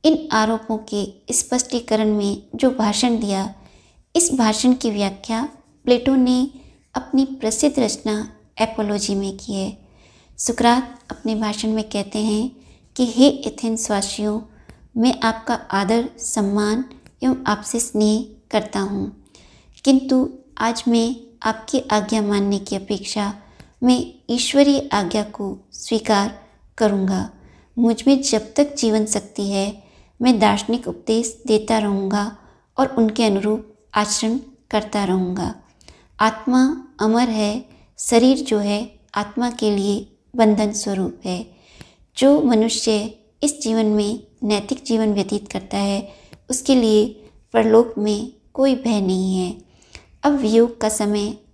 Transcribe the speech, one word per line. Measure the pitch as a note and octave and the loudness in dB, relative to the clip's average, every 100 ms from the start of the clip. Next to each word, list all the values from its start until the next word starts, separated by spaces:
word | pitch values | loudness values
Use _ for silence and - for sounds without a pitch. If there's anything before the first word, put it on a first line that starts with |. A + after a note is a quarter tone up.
इन | D#4+ D#4+ - | 4 2 0
आरोपों | G#3+ A3 A3+ A3 A3 G#3+ | 0 0 -2 -4 -8 -6
के | G#3 G3 - - | -6 -6 -12 -6
स्पष्टीकरण | A#3+ - B3 - A#3+ A#3+ A3 G#3+ | -4 -2 -4 -2 -6 -2 0 2
में | G#3 G3+ G3 - | 2 -2 -4 -10
जो | A3 C4 | 0 0
भाषण | C4 A3 G#3 B3+ A3+ | 2 0 2 0 0
दिया, | G#3 G3 G3 - - - _ _ _ E4+ | -2 -2 -4 -10 -20 -20 _ _ _ 0
इस | E4+ | 0
भाषण | C4 A3 G#3+ B3+ | 2 2 4 2
की | B3+ A#3 | 2 0
व्याख्या | G#3 G3 G3 - A3+ D4 - _ _ | -2 -4 -4 -6 -6 -6 -10 _ _
प्लेटो | - A#3+ B3+ | 2 2 4
ने | C4+ B3 B3+ C4+ - - _ _ | 4 4 2 0 -6 -20 _ _
अपनी | C4 - C4+ | -12 -2 0
प्रसिद्ध | C4 - A3 G#3+ D4 - | 0 -2 -4 0 0 2
रचना | A3 - G#3+ G#3+ G#3+ - _ - | -2 -2 -4 -4 -6 -16 _ -4
एपोलॉजी | A3 - G#3 G#3 G3+ | -4 -2 -2 -2 -2
में | G3 G3 G3 | -4 -4 -8
की | - | -8
है। | G3 G3 G3 _ _ _ _ _ - | -6 -6 -10 _ _ _ _ _ -8
सुकरात | - A#3 A#3 B3 C4 - - | -6 2 2 2 -2 -14 -18
अपने | - A3 | -10 -6
भाषण | A3 G#3+ G#3+ A3 | -4 -4 -4 -2
में | A3 | -4
कहते | G#3+ G3+ G3+ G#3+ | -4 -6 -6 -4
हैं | G#3+ G#3+ B3+ - - - _ - | -2 -2 -4 -8 -20 -20 _ -2
कि | A#3+ | -2
हे | A3+ C#4 | 6 6
एथेंस | C#4+ - - A#3 A3+ - | 4 -8 -6 -4 -4 -2
वासियों, | G3+ G3+ - G#3 G#3 - - - - - A#3 | -2 -2 -4 -4 -4 -8 -20 -20 -20 -10 0
मैं | A#3+ - | 0 2
आपका | A3+ A3+ - | -2 -2 -4
आदर, | - - G3 G3 A3+ B3 - | -6 -2 -4 0 0 -2 -8
सम्मान | - A3+ G3 G3+ G#3 A3 C4 - - _ | -6 -2 0 0 0 -2 -4 -14 -20 _
एवं | C4 C4 - | -2 -2 -2
आपसे | G#3 - A#3 | -4 -4 -4
स्नेह | A3+ G#3+ G#3+ G#3+ G#3+ - _ | -2 2 2 2 -4 -16 _
करता | A3 G#3+ G3+ | -4 -2 -4
हूँ, | G3 G3 G3 - _ - - _ _ - | -4 -4 -6 -10 _ -20 -20 _ _ -4
किंतु | C4+ C4+ C4 B3+ C4 - _ - | 2 2 2 0 0 -8 _ -6
आज | A3+ A#3 - | -4 -2 0
मैं | A#3 A#3 B3 - _ | 2 0 -4 -14 _
आपकी | A3 A3 - C4 | -6 -6 -4 -4
आज्ञा | - G#3+ G#3 A3 | 0 -2 0 -2
मानने | G3+ G3+ G3+ G3+ | 0 0 0 -2
की | G3 G3 | -4 -8
अपेक्षा | G3 G3+ G3+ G#3+ G#3 G3+ - _ - _ | -6 -8 -6 -6 -6 -8 -18 _ -20 _
मैं | B3+ B3 - - - | 2 2 0 -12 -6
ईश्वरीय | B3 - C#4 C#4+ C#4 C#4 | -4 2 4 4 4 0
आज्ञा | G3+ F3+ G#3+ | -2 -2 -4
को | G#3 - G3+ F#3+ _ | -4 -8 -10 -10 _
स्वीकार | - - A3 A3 G3+ G#3 - - _ _ - | -18 -4 -4 0 0 0 -8 -20 _ _ 0
करूँगा। | A3 G3+ F#3+ F#3+ - - - - _ - | 0 2 0 -2 -6 -12 -20 -20 _ 0
मुझ | A#3+ A3+ C4+ | 0 2 4
में | C4+ | 2
जब | C#4 A3 G#3+ | 2 -2 0
तक | - D4 C#4+ | 0 0 0
जीवन | A3+ G#3+ G#3+ | 0 2 0
शक्ति | G#3+ - - G3+ | -4 -6 -8 -4
है | G3 G3+ G#3 _ _ _ _ | -2 -4 -8 _ _ _ _
मैं | A#3+ A3+ | 2 4
दार्शनिक | G#3 G3+ - A#3+ - | 4 2 -2 -4 -4
उपदेश | E3+ - A3+ A#3 - - | -8 -2 -2 -2 -8 0
देता | G#3+ G#3+ A3+ | 0 2 -2
रहूँगा | G#3 G3 G3 G3+ G#3 - - _ _ - | 0 -2 -2 -2 -4 -8 -20 _ _ -2
और | C4 | 0
उनके | - A3 A3 | 2 2 2
अनुरूप | A3+ G3 G3+ G#3+ - _ _ | 2 2 0 -4 -6 _ _
आचरण | G#3 G#3 - A3 B3 - _ _ | -2 -2 -2 -2 -2 -6 _ _
करता | G#3+ G#3 G#3 | -4 -2 -4
रहूँगा। | G3 F#3 F3+ F#3 F#3 - _ _ - - _ - | 0 0 0 -4 -6 -10 _ _ -20 -20 _ 0
आत्मा | A3 A3 - B3+ C4 D#4+ - - | 0 0 0 4 4 0 -10 -2
अमर | G#3+ A#3 A#3+ | 2 2 2
है, | A3 G#3 A3 - - _ - | 0 -2 -4 -10 -20 _ -10
शरीर | - A#3 B3+ C4 | 2 4 6 4
जो | C4+ G#3+ | 0 0
है | G3+ G#3 A3+ - _ | 0 -2 -6 -16 _
आत्मा | G3+ G#3 - A#3+ | -8 -6 -4 -4
के | A#3 G#3+ G3+ | -2 0 0
लिए | G3+ G3+ G3+ _ _ B3 | 0 -2 -6 _ _ 4
बंधन | A3 G#3 G#3 | 4 4 0
स्वरूप | G#3 G#3 F#3+ F#3 - | -2 -4 -2 -4 -6
है। | F#3+ F3+ - _ _ - - _ _ - | -8 -8 -10 _ _ -20 -20 _ _ 2
जो | C4+ D4 | 4 6
मनुष्य | C#4+ A3+ A3+ - - G#3+ A3 - _ _ | 4 4 2 0 0 0 -2 -12 _ _
इस | D4 - | -4 -2
जीवन | A3+ A3 G#3+ | -2 2 2
में | G#3+ G#3 B3 - _ | 2 0 -4 -12 _
नैतिक | G#3+ G#3 G#3 C4 - | -2 -2 -2 -8 -2
जीवन | A3+ A3 | 0 2
व्यतीत | G3+ F#3+ G#3 G#3 | 0 -2 -4 -6
करता | F#3+ F#3+ G3+ | -10 -6 -4
है | G3+ G3 G3 - - - _ | -2 -4 -6 -18 -20 -20 _
उसके | B3+ - | -6 2
लिए | C4 A3+ G#3+ G#3+ - - _ _ | 4 6 4 2 -4 -20 _ _
परलोक | A3+ A3 A3 A#3 - | 2 6 6 4 -2
में | G#3 G#3 A#3+ - _ | -2 -2 -6 -14 _
कोई | - C4+ | 0 2
भय | B3+ A#3 G#3 | 2 0 0
नहीं | F#3 F#3 F#3+ F#3 | 0 0 0 -2
है। | F3+ - - _ _ - _ _ | -4 -8 -18 _ _ -20 _ _
अब | D4 | 0
वियोग | C#4+ A3 A3+ A#3+ A#3 | 2 4 4 4 2
का | G#3+ | -4
समय | G#3+ G#3 G#3 G#3 G#3 _ | -2 -2 -2 -4 -8 _